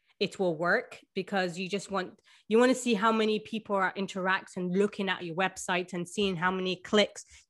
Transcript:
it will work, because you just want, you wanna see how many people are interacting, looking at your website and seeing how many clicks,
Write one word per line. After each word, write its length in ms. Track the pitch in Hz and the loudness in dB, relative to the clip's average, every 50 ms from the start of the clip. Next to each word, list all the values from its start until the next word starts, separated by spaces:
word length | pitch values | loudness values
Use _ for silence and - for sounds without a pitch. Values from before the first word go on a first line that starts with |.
| _ _ _ - | _ _ _ -4
it 180 | 208 180 - - | -4 -2 0 0
will 180 | 196 180 165 | 0 0 0
work, 440 | 151 175 175 190 240 240 - - - - _ - | 0 2 2 2 2 0 -4 -12 -20 -20 _ -8
because 440 | 196 185 - 208 196 185 185 165 175 | -8 -6 -2 0 0 0 0 -2 -6
you 100 | 190 180 | -6 -4
just 220 | 190 196 - - | -4 -6 -6 -4
want, 200 | 196 190 185 - - - _ _ - _ _ | -4 -4 -6 -6 -10 -18 _ _ -20 _ _
you 100 | - 208 226 | 2 4 6
wanna 160 | 247 254 262 | 6 6 4
see 200 | 254 - 240 233 | 4 2 2 2
how 160 | 190 214 226 | 4 4 4
many 300 | 220 220 214 214 214 208 | 4 4 4 2 2 0
people 340 | 214 - - 220 - - 208 | -2 -6 -8 -8 -6 -2 0
are 180 | 196 190 180 - | 0 0 0 -2
interacting, 760 | 196 196 180 - 196 180 190 190 190 - - - 190 180 180 175 | -2 -6 -6 -4 -4 0 0 0 0 -2 -6 -8 -6 -4 -2 2
looking 360 | 190 202 208 - - 196 190 | 2 2 2 0 -2 -4 -4
at 160 | 180 - 180 | -4 -4 -6
your 100 | 170 160 | -6 -4
website 580 | 165 190 185 185 - - - 185 175 180 175 - | -2 -2 -2 -2 -4 -4 -2 -2 -2 -2 -4 -6
and 160 | 175 175 170 | -6 -6 -6
seeing 280 | - - 202 196 190 | -4 -2 -2 0 0
how 160 | 160 175 185 185 | 0 0 0 0
many 240 | 185 185 185 185 | 0 -2 -2 -4
clicks, 480 | 175 - - - 214 202 - - - - _ - - - - | -6 -4 0 4 4 4 2 0 -8 -18 _ -20 -20 -16 -12